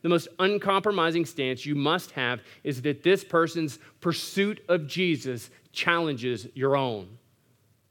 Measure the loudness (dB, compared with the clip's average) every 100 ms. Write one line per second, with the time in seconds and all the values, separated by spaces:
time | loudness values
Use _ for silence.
0 | 2 2 0 0 2 2 2 2 2 2
1 | 2 0 -2 -4 -4 -4 -2 0 2 0
2 | -2 -4 -2 -4 -8 -10 -8 -4 -2 0
3 | 2 2 2 2 2 0 -4 -6 -18 _
4 | -2 -2 -2 0 0 -2 0 0 0 -2
5 | 0 0 -4 -8 -10 -20 _ -2 2 2
6 | 0 -2 -4 -4 -8 -2 2 2 2 -4
7 | -8 -18 _ _ _ _ _ _ _